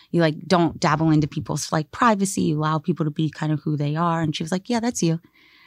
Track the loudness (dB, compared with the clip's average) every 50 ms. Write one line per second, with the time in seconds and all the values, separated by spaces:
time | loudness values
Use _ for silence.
0 | -12 _ 2 2 2 2 2 -2 -2 0 2 2 2 2 0 0 0 0 2 4
1 | 4 4 4 4 2 0 -4 -8 -6 -6 -6 -6 -4 -2 -2 -2 -2 -4 -2 2
2 | 2 4 4 2 0 -2 0 0 0 0 0 0 0 0 0 0 0 -2 -2 0
3 | -2 -2 0 -2 -2 -2 -2 -4 -2 -2 -2 -2 -2 -2 -2 -2 -2 -2 -2 0
4 | 0 0 0 0 0 -2 -2 -4 -4 -4 -4 -4 -4 -2 -4 -2 -2 -2 -2 0
5 | 0 0 0 -2 -4 _ _ _ _ _ _ _ _